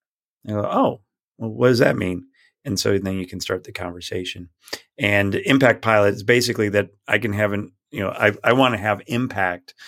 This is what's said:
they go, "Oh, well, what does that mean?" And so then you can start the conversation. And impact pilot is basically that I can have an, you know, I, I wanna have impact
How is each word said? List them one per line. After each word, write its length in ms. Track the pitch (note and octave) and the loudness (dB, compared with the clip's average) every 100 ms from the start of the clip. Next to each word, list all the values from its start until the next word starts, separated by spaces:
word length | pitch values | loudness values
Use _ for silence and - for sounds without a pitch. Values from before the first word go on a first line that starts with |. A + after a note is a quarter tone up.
| _ _ _ _ G#2 | _ _ _ _ -8
they 80 | |
go, 80 | G#2+ | -4
"Oh, 400 | G2+ G#3+ C4 - _ _ _ - | -2 0 -2 -4 _ _ _ -12
well, 140 | A2 | -10
what 160 | A#2 B2 | 0 2
does 120 | A#2 | 4
that 180 | C#3+ C3 | 4 2
mean?" 280 | F#2 F2+ - _ _ _ | -2 -4 -10 _ _ _
And 160 | - G2 | -8 -4
so 180 | G#2+ G2 | 0 0
then 220 | F#2+ F#2+ | -2 -6
you 80 | F2+ | -8
can 120 | F#2 | -10
start 260 | - F#2 - | -6 -8 -8
the 60 | |
conversation. 760 | - F2+ F2 - F#2 F2+ F#2 F2 _ _ - _ - | -12 -12 -12 -10 -8 -8 -10 -16 _ _ -16 _ -4
And 380 | G2+ G2+ G2+ - | 0 2 2 0
impact 480 | - C3+ C3 A2 | 2 4 4 4
pilot 320 | A2+ A2 G#2 G2+ | 4 4 4 2
is 80 | |
basically 460 | G#2 A#2+ A#2+ A#2 G#2+ | 2 2 2 0 0
that 200 | G2+ G2+ _ - | 2 0 _ -4
I 120 | G#2+ | -2
can 140 | A2 | 0
have 200 | G2+ G#2 | -2 -2
an, 180 | G2+ G2+ _ _ | -2 -8 _ _
you 80 | B2 | -6
know, 100 | F#2+ | -6
I, 240 | - G#2+ G#2 | 0 0 2
I 100 | A2 | 2
wanna 240 | B2+ B2+ A2 | 4 2 2
have 240 | G#2+ G#2 - | -2 -4 -4
impact 680 | A#2+ B2+ G#2 F#2 F2+ - _ | -4 -4 -2 -2 -4 -10 _